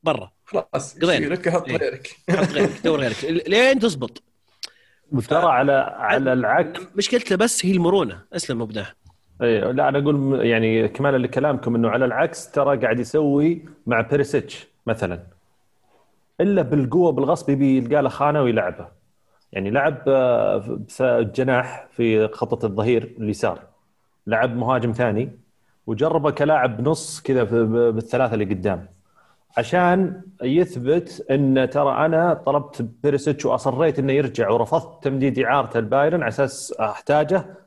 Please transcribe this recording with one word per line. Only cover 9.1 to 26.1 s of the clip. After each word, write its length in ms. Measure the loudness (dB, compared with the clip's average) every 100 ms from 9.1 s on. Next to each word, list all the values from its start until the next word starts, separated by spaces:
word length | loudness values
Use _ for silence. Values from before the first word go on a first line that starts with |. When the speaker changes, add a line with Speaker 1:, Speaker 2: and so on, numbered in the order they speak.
| _ _ _
Speaker 3:
إيه، 280 | 2 2 0
لا، 180 | 2 2
أنا 100 | 2
أقول 180 | 2 0
م-، 180 | 0
يعني 540 | 2 2 2 2 2 0
كمالا 280 | 0 0 2
لكلامكم 580 | 0 0 0 0 -2
إنه 140 | 0 2
على 160 | 2
العكس 460 | 0 0 -2 -4 -6
ترى 260 | -2 0 2
قاعد 240 | 0 -2
يسوي 640 | -2 0 2 2 2 0 -8 -14 -2
مع 140 | 0
بيريسيتش 640 | 0 0 0 -2 -4 -16 -20 _ -6
مثلا، 400 | -4 -4 -6 -14 _ _ _ _ _ _ _ _ _ _ _
إلا 220 | 0 2
بالقوة 500 | 2 0 0 2 2
بالغصب 380 | 2 0 0 0
يبي 260 | 2 4 2
يلقى 260 | 2 0
له 60 | 0
خانة 340 | 0 0 2
ويلعبه. 460 | 2 0 -2 -6 -16 _ _ _ _ _ _
يعني 180 | -6 -2
لعب، 320 | 0 0 -2 0
آه، 680 | 2 2 2 2 -2 -4 -10 -10
ف-، 140 | -4
جناح 840 | 0 0 0 -2 0 0 0 -10 -16 -2
في 320 | 2 2 0
خطة 380 | -2 -6 -4 -4
الظهير 480 | -2 0 0 -2 -8
اليسار، 440 | -6 -2 -4 -4 -14 _ _ _ _ _ -4
لعب 300 | 0 0 -2
مهاجم 360 | -2 0 -2
ثاني، 460 | 0 0 0 -4 -10 _ _ _ _ -8
وجربه 440 | -2 0